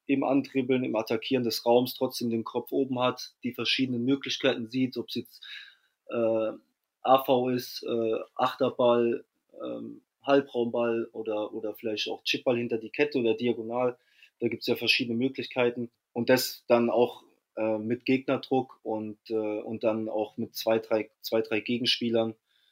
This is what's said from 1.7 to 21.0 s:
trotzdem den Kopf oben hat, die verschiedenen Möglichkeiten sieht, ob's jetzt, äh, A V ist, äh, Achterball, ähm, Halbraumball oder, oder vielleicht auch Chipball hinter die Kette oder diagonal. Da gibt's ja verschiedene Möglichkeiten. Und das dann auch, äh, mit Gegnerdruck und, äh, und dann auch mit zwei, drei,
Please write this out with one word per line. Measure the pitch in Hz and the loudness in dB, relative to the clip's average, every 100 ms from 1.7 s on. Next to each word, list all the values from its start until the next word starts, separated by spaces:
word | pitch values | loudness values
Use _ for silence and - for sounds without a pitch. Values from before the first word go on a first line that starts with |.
| 120 127 | 6 4
trotzdem | - 131 - 120 | -2 -4 -2 -2
den | 113 | -2
Kopf | 110 123 - | -2 -6 -2
oben | 143 131 123 | -2 0 2
hat, | 127 123 - _ | 0 0 -8 _
die | 123 | -8
verschiedenen | 117 113 - 131 123 120 | -4 -2 0 0 0 0
Möglichkeiten | 139 135 - 135 120 113 | 0 -2 -2 0 0 -2
sieht, | 131 131 123 | -2 -2 -2
ob's | 110 | -6
jetzt, | 120 - - - - - _ _ _ - | -8 -8 -14 -18 -18 -18 _ _ _ -6
äh, | 120 113 113 110 110 _ _ _ _ | 0 2 2 -2 -6 _ _ _ _
A | - 135 - | 4 4 6
V | 127 127 | 2 2
ist, | 127 - - | -2 -4 -8
äh, | - 120 113 110 - - | -4 -2 0 -2 -4 -2
Achterball, | 131 - 127 - 123 120 117 - - _ _ - | -2 0 -2 2 4 4 4 0 -6 _ _ -12
ähm, | 123 117 113 117 _ _ | -10 -10 -12 -16 _ _
Halbraumball | - 139 139 123 120 120 117 113 113 | 2 4 4 -2 -2 0 0 0 -4
oder, | 110 110 107 107 | -6 -4 -4 -4
oder | 110 110 104 | -6 -8 -6
vielleicht | 117 107 110 | -6 -4 -6
auch | 107 | -6
Chipball | - 135 - 120 | -4 -2 0 0
hinter | 120 113 | 0 -4
die | 110 | -4
Kette | - 143 139 | 0 0 2
oder | 113 110 | 2 2
diagonal. | 120 117 110 120 127 123 _ _ _ - | 0 -2 -4 -2 -2 -2 _ _ _ -6
Da | 120 | -4
gibt's | 113 - | -2 -2
ja | 117 | -2
verschiedene | 113 - 120 113 | 0 0 0 -2
Möglichkeiten. | 131 131 117 131 123 120 117 _ _ | -2 -4 -6 0 0 0 -8 _ _
Und | 123 120 | -2 2
das | 127 - - - | 4 2 -6 2
dann | 120 120 | 4 4
auch, | 117 123 - _ _ _ - | 4 2 0 _ _ _ -4
äh, | 110 107 | -2 -2
mit | 107 120 - | -2 -4 0
Gegnerdruck | 131 135 127 - 131 127 - | 0 0 -4 0 -2 -2 -8
und, | 110 110 110 104 - | -6 -6 -6 -10 -6
äh, | 110 107 107 | -4 -2 -4
und | 120 113 | -6 -2
dann | 113 110 110 | -2 0 -2
auch | 107 107 - | -4 -4 -6
mit | 113 - | -8 -4
zwei, | 113 113 | 0 0
drei, | - 110 | 2 -2